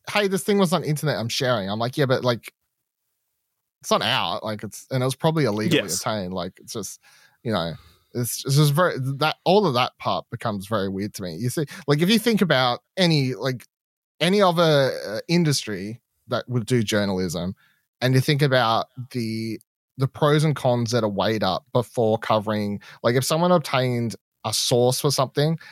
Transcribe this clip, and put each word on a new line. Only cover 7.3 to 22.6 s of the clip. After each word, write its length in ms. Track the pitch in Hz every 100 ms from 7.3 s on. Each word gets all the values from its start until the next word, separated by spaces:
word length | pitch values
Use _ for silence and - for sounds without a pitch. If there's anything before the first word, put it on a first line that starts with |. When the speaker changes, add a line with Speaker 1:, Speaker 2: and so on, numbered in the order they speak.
| _
Speaker 1:
you 80 | 117
know, 220 | 101 82 71 - _ _
it's, 320 | 117 120 - -
it's 100 | 139
just 180 | 151
very, 220 | 143 180 113
that, 380 | 131 139 151 -
all 220 | - 196 190
of 60 |
that 180 | 123 123 -
part 260 | 120 92 -
becomes 360 | 117 120 104 98
very 220 | 107 98
weird 240 | 95 104 -
to 60 |
me. 120 | 92 82
You 140 | 120
see, 160 | 175 143 - -
like, 140 | 147
if 80 | 175
you 80 | 226
think 220 | 233 214
about 380 | 185 135 127 120 _ -
any, 380 | 175 151 131 101
like, 320 | 131 123 - _ _ _ _ -
any 200 | 165 202
other, 520 | 190 170 160 147 127 78 78
uh, 140 | 107 -
industry 760 | 170 160 135 - 98 101 117 _ _ -
that 180 | 120 -
would 180 | 123 104
do 160 | 127
journalism, 720 | 107 107 101 92 92 87 90 - _ _ _ -
and 120 | 127
you 80 | 131
think 200 | 127 143
about 460 | 147 127 113 110 - - 120
the, 480 | 127 113 113 110 107 _ _ _ -
the 100 | 135
pros 360 | - 151 151
and 120 | 156 135
cons 360 | 131 123 113
that 120 | 120
are 60 | 110
weighed 340 | 98 95 110
up 220 | 98 85 -
before 440 | 123 117 - 110 110
covering, 640 | - 110 104 107